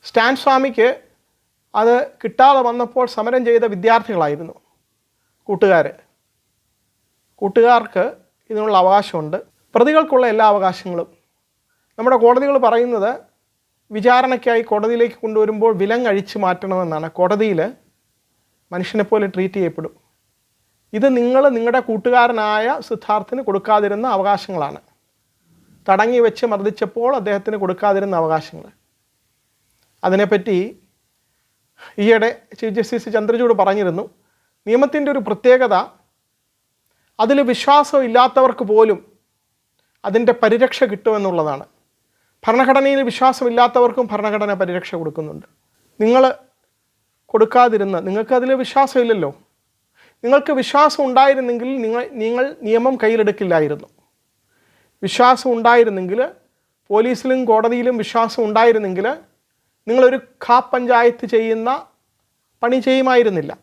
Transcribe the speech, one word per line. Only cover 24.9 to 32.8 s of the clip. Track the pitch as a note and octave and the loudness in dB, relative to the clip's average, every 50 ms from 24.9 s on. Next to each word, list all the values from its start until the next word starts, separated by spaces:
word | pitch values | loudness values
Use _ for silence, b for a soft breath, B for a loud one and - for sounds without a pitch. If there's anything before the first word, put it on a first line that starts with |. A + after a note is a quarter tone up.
| _ _ _ _ _ _ _ _ _ _ _ _ _ _ _ _ _ _ _ - | _ _ _ _ _ _ _ _ _ _ _ _ _ _ _ _ _ _ _ 0
തടങ്ങി | F#3+ F#3+ G#3+ A#3 B3 B3 A#3 | 2 2 2 0 2 2 2
വെച്ച് | A3 A3 - - A#3 | 0 0 -2 -4 -4
മർദ്ദിച്ചപ്പോൾ | G#3+ G3+ G3 G#3+ G#3+ - A3 F#3+ - A#3 A#3 B3 C#4 B3+ | -4 -4 -4 -6 -4 -4 -8 -6 -6 -4 -2 -2 -2 -2
അദ്ദേഹത്തിന് | F#3+ G#3 G3+ G3+ G3 - G#3+ G3+ | -2 -4 -4 -4 -4 -6 -6 -4
കൊടുക്കാതിരുന്ന | G3 F3+ F3+ F3+ - G#3 G3 G3 G3 G3+ F#3+ E3 | -4 -6 -4 -2 0 0 0 0 -2 -2 -2 -2
അവകാശങ്ങൾ. | E3 D#3+ D#3+ D#3 D#3 - - D#3+ - G3+ _ _ _ _ _ _ _ _ _ _ _ _ _ _ _ _ _ _ _ _ _ _ _ _ _ _ - | -2 -2 -2 -4 -4 -8 -18 -20 -20 -20 _ _ _ _ _ _ _ _ _ _ _ _ _ _ _ _ _ _ _ _ _ _ _ _ _ _ -4
അതിനെപ്പറ്റി | F#3 F#3 G3 G#3 F#3+ G#3+ G3 F#3 A#3 G3 F3+ F#3+ A#3 - _ _ _ _ _ _ _ _ _ _ _ _ _ _ _ _ _ _ _ _ B B B B - | -2 0 0 0 0 0 -2 -2 -2 -2 -2 -4 -6 -10 _ _ _ _ _ _ _ _ _ _ _ _ _ _ _ _ _ _ _ _ B B B B -2
ഈയിടെ | G3+ A3 A3+ A3 G#3+ A#3 A#3 - _ _ - - | 2 2 4 4 2 0 -4 -6 _ _ -14 -8
ചീഫ് | - A3 G3 | -8 -6 -4
ജസ്റ്റിസ് | A#3 | -4